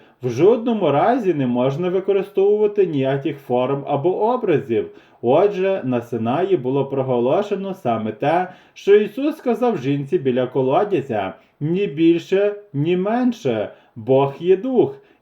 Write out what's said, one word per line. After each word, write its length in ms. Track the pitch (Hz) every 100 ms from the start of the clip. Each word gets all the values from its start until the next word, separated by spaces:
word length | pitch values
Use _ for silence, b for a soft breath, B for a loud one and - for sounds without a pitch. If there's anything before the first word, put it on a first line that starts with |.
| B B
в 60 | 123
жодному 600 | 117 185 247 240 220 165
разі 440 | 139 190 254 190
не 120 | 147 127
можна 420 | 123 131 143 180
використовувати 960 | 190 185 196 185 - 196 208 208 208 180
ніяких 520 | 143 131 139 160 139
форм 460 | - 123 127 139 139
або 340 | 143 170 190
образів. 680 | 214 247 190 139 110 110 90 B B B
Отже, 580 | 117 151 202 180 190 190
на 160 | 127 123
Синаї 560 | 117 117 113 143 196 170
було 300 | 127 139 135
проголошено 880 | 139 127 120 123 170 208 190 196
саме 380 | 180 120 113 110
те, 400 | - - 170 180 B B
що 220 | B - 208
Ісус 400 | 208 - 294 -
сказав 420 | 254 220 247 180
жінці 400 | 127 143 139 180
біля 280 | 135 123 123
колодязя: 880 | 139 127 156 208 170 113 107 95 - b b
Ні 260 | 147 180 202
більше, 680 | 151 165 170 - 190 208 208 -
ні 240 | 135 160 180
менше. 720 | 202 240 254 - 135 110 95 B B -
Бог 380 | 110 135 139 139
є 160 | 170 190
дух, 400 | 254 247 147 - b b